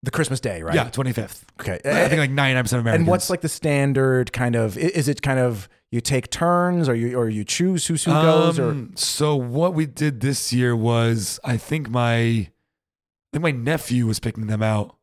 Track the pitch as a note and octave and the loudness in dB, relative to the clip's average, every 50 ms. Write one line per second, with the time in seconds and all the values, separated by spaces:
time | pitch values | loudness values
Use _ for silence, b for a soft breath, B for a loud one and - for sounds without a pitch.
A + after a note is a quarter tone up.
0 | - B2+ - - D#3+ - C3+ B2+ - A#2+ G2 E2+ D#2+ D#2+ - D#3+ B2+ B2 - - | -8 -6 -2 -2 -2 0 -2 -4 -4 -6 -6 -6 -6 -2 0 0 0 -2 -2 -4
1 | C#3 C3 A#2 - G#2+ F#2 - - - - _ _ - - F#2 - - C#3 D3 D#3+ | -2 -2 -2 -4 -6 -6 -10 -18 -20 -20 _ _ -8 -6 -6 -6 -2 -2 2 2
2 | F3 - D3 D#3 D3 C3+ C3+ C#3+ C#3+ C3+ C3 B2+ B2 A2 B2+ B2 A#2 A#2 A#2 D#3+ | 2 2 2 2 0 0 0 0 2 2 2 2 0 0 0 0 0 2 2 2
3 | E3 E3 F3+ F#3 - - F#3+ - - D#3 - - - D#3+ C#3+ C#3 C#3 C#3 C#3 C3+ | 4 4 2 2 2 -2 -4 -2 -2 -4 -6 -2 -2 0 2 2 2 2 2 2
4 | C3+ C3 C3 B2+ B2 - - - B2+ A#2+ A#2+ A#2 A2+ A2 F#2+ - - D#3 F#3+ F3 | 2 2 2 2 0 0 -2 -2 -2 0 2 0 0 0 -2 -2 -2 -2 0 0
5 | C#3 C3+ C#3+ - - C#3+ C3+ C3 B2+ B2 A#2 G#2 F#2 b b b b b - A#2 | 0 0 -2 -2 0 0 0 2 2 0 0 -4 -8 b b b b b -4 -4
6 | A2+ - C#3 C3 B2 - - - - E3+ F3 F3 F3 F3+ F3+ F3 E3 C3+ B2 A#2 | -2 0 -2 -2 -2 -4 -4 -2 2 2 2 4 2 2 2 2 2 2 2 0
7 | A#2 A#2+ B2 B2+ A#2+ A2+ A2 G#2+ G#2 - - - F3 F#3 F#3+ E3+ - - E3+ D3+ | 0 0 0 0 0 0 0 -2 -4 -4 -2 0 2 2 2 0 0 -2 -2 -2
8 | - - D#3+ D#3 D#3+ D#3+ D#3+ D#3+ E3 E3+ E3 D#3+ C3 A#2 D3+ C#3+ A#2+ G#2+ - - | 2 2 2 4 6 6 6 6 4 4 2 2 0 0 -2 -4 -6 -10 -8 -6
9 | - - - - D3 D3+ D3+ C#3 B2+ A#2+ A#2+ C#3+ E3 F3+ F3+ D#3 D#3+ D3 A#2+ - | -4 -4 -2 0 0 0 0 0 -2 -2 -2 0 0 0 2 0 -2 -2 -2 -2
10 | D3 D3+ C#3 A#2 A#2 C3+ C#3 - - - A#2+ B2 B2 B2 A#2+ A#2 A2 A#2 A#2+ A#2 | -2 -2 -2 0 -2 -2 0 -2 -2 -2 0 2 2 2 2 2 2 2 2 4
11 | A#2 A#2 A#2 A2+ G2+ - - - - C#3 B2 A2+ - - D3+ D#3+ D3 A2 A#2 B2 | 4 2 2 0 -2 -4 -8 -8 -4 -2 -2 -2 -2 -2 -4 -4 -4 -2 -2 0
12 | A#2+ A#2+ A#2 A#2 A#2 A#2 A#2 A2+ G2 - _ _ _ _ _ _ _ _ _ _ | 2 2 2 2 2 2 2 0 0 -4 _ _ _ _ _ _ _ _ _ _
13 | _ _ _ _ _ _ - D3+ E3 E3+ C#3+ B2 A#2 B2+ D#3+ D#3+ - - A#2+ B2 | _ _ _ _ _ _ -6 -2 -2 0 -2 -2 -2 -2 -2 -2 -2 -2 0 0
14 | A#2+ A2+ A2 - - A2+ G#2+ - A2 G#2+ A2 G#2+ A2 A2 G#2+ G#2 G#2 - - _ | 2 0 -2 -2 -4 -6 -6 -6 -4 -4 -2 0 0 0 0 0 -2 -4 -10 _